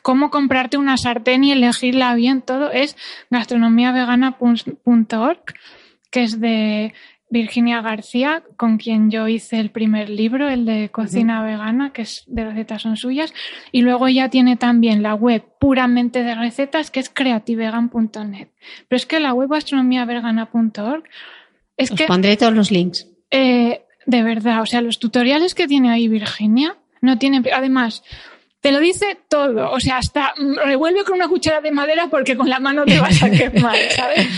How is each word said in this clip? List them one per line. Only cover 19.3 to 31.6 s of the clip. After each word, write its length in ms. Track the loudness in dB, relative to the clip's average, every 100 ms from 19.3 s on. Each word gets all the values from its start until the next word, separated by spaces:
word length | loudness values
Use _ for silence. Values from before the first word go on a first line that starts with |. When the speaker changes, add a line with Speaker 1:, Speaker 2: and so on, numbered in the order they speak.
Speaker 1:
web 160 | 0 0
gastronomiavegana 960 | -2 -2 0 2 0 -2 -4 -2 -2 -2
punto 340 | -2 -2 -2
org 200 | -6 -6 -10 -20 -20 -20 _ _ _ -6
es 160 | -4
Speaker 2:
Os 40 | -2
Speaker 1:
que 100 | 0
Speaker 2:
pondré 300 | 2 4 4
todos 160 | 4
los 200 | 4 2
links. 340 | 2 0 -4 -12 _ _
Speaker 1:
eh, 520 | 0 2 4 2 -2 _ _
de 200 | 0 2
verdad, 380 | 2 0 0 0
o 40 | 0
sea, 140 | -2
los 180 | -2 -2
tutoriales 560 | -2 0 2 2 0
que 140 | -2 0
tiene 200 | 2 4
ahí 160 | 2 2
Virginia 680 | 0 -2 -2 2 2 2 -4 _ _
no 180 | 0 2
tienen 260 | 2 2
pre-, 80 | 0
además, 500 | 0 0 0 0 -4 _ -20 -20 -20 _ _
te 120 | 0
lo 80 | 4
dice 360 | 2 0 -4 -6 _
todo, 420 | 0 0 0 -2
o 80 | -2
sea, 200 | -2 -2
hasta, 360 | -2 -2 -2 -2
mm, 200 | -4 0 0
revuelve 380 | 0 0 0
con 100 | 0
una 140 | -2 0
cuchara 320 | 0 0 0